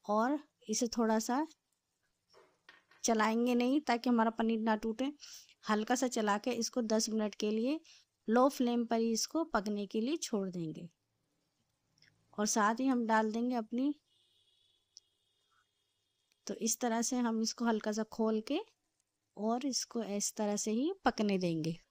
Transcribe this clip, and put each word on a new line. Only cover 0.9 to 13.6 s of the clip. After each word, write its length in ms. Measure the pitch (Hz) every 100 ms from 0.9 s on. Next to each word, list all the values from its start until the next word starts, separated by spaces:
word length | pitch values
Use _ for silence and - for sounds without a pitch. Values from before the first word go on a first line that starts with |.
| - 226 220
सा 240 | 220 254 311 - _ _ _ _ _ _ _ - _ _ - - _ _
चलाएंगे 520 | - 220 214 226 240 247
नहीं 240 | 247 285
ताकि 280 | 294 233 247
हमारा 200 | 233 226
पनीर 280 | 220 226 226
ना 160 | 226 214
टूटे। 340 | 226 220 269 294 - - - _ -
हल्का 300 | 214 214 247
सा 120 | 254
चला 280 | 233 214 208
के 140 | 254
इसको 280 | 233 226 254
दस 260 | 220 220 220
मिनट 260 | 220 214 -
के 140 | 214
लिए 280 | 220 240 320 - - _ _ -
लो 200 | 226 277
फ्लेम 360 | - 240 240 226
पर 140 | 226
ही 120 | 226
इसको 320 | 220 - 320 330
पकने 400 | 226 202 208 196
के 140 | 220
लिए 160 | 233 320
छोड़ 280 | - 208 190
देंगे। 380 | 180 165 165 170 _ _ _ _ _ _ _ _ _ _ _ _ _ _ -
और 80 | 214
साथ 340 | 233 208 226
ही 60 | 269
हम 180 | 247 226
डाल 240 | 220 220
देंगे 240 | 220 247
अपनी, 380 | 247